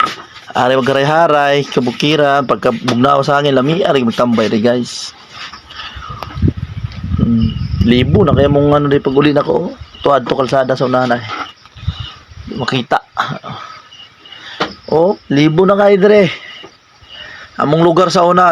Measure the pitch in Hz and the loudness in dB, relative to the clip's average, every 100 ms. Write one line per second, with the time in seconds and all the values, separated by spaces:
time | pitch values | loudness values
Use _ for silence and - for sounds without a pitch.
0 | - - - - - - 123 135 131 135 | -6 -6 -16 -20 -8 -2 0 2 2 0
1 | 139 156 165 147 143 143 135 - 123 117 | 2 2 4 4 2 0 0 -2 -2 -2
2 | 147 151 143 139 123 117 127 113 127 120 | 0 2 2 2 0 0 0 -2 -2 0
3 | 131 139 139 143 143 131 131 165 190 139 | 2 2 2 0 2 2 0 0 0 0
4 | 117 110 123 113 107 110 117 123 120 - | 0 0 0 2 0 0 0 0 -4 -10
5 | - - - - - - - - - - | -14 -18 -20 -20 -18 -18 -20 -18 -16 -16
6 | - - - - - - - - - - | -16 -12 -12 -2 -2 -2 -8 -10 -12 -10
7 | - - - 117 113 - - - 101 123 | -6 -2 0 0 0 -2 -6 -2 2 2
8 | 123 175 170 123 143 143 143 147 147 143 | 2 2 2 2 2 2 2 2 2 0
9 | 139 135 147 143 143 160 175 269 - - | 2 2 2 2 0 -2 -4 -10 -18 -6
10 | 139 139 120 131 120 139 127 156 131 127 | 0 0 0 -2 0 0 0 0 0 0
11 | 127 120 110 - - - - - - - | 0 -2 -4 -12 -12 -16 -20 -10 -10 -8
12 | - - - - - - 127 131 120 143 | -12 -16 -20 -20 -14 -8 -4 -4 -2 -4
13 | - - - - - - - - - - | -4 -8 -6 -8 -12 -14 -16 -20 -20 -20
14 | - _ - - - - - - - 156 | -20 _ -20 -20 -20 -8 -8 -8 -2 0
15 | 175 214 - 139 156 156 190 196 202 202 | 2 0 -2 2 2 4 4 4 4 4
16 | 202 208 180 - - - - - _ _ | 4 4 2 -2 -14 -20 -20 -20 _ _
17 | - - - - - - 139 156 170 165 | -20 -20 -18 -20 -14 -4 0 2 4 4
18 | 180 170 175 180 180 | 2 2 2 4 4